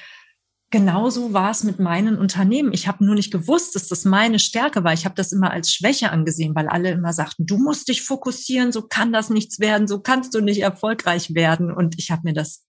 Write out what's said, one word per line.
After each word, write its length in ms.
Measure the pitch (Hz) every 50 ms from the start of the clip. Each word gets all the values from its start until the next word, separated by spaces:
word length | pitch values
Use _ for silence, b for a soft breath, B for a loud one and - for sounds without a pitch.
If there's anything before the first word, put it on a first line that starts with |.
| B B B B B B B B _ _ _ _ _ _ -
genauso 580 | 214 196 185 175 196 226 254 - 240 247 226
war 200 | 196 190 185 208
es 100 | 220 -
mit 160 | - 208 190 196
meinen 400 | 185 170 170 185 208 220 214 -
Unternehmen. 540 | 196 190 - 185 190 196 240 294 294 226
Ich 160 | 190 - - 196
habe 160 | 196 - 202
nur 100 | 202 214
nicht 160 | 208 196 -
gewusst, 460 | - 170 165 - 320 339 339 - -
dass 100 | 196 -
das 180 | - 175 - -
meine 360 | 190 190 202 220 233 220 208
Stärke 420 | - - - 226 254 302 - 208
war. 100 | 170 165
Ich 120 | 160 165 165
habe 100 | 190 -
das 160 | - 190 -
immer 220 | 190 196 190 -
als 200 | - 175 165 -
Schwäche 380 | - - 175 233 277 - 233 185
angesehen, 460 | 165 165 156 165 151 165 160 156 151
weil 100 | 156 156
alle 240 | - - 175 180 185
immer 220 | 170 180 170 170
sagten, 340 | 165 165 151 - - - 165
"Du 120 | 170 202 202
musst 280 | 269 302 294 294 -
dich 160 | - 247 -
fokussieren, 680 | - - 277 269 - 254 247 - - - 254 254 247 240
so 100 | 220 220
kann 300 | 220 - - 220 220 233
das 180 | 226 220 220 -
nichts 300 | 220 214 214 - - -
werden, 260 | 214 214 214 202 214
so 140 | 202 202 202
kannst 340 | - 254 262 254 254 254 -
du 60 | 220
nicht 220 | 208 202 208 202
erfolgreich 720 | 196 196 190 - - 220 226 220 - 180 175 175 - -
werden." 400 | 156 165 165 160 165 165 175 170
Und 240 | - 175 175 165 165 160
ich 100 | - -
habe 120 | 165 165 165
mir 100 | 165 151
das 300 | 156 156 - - - _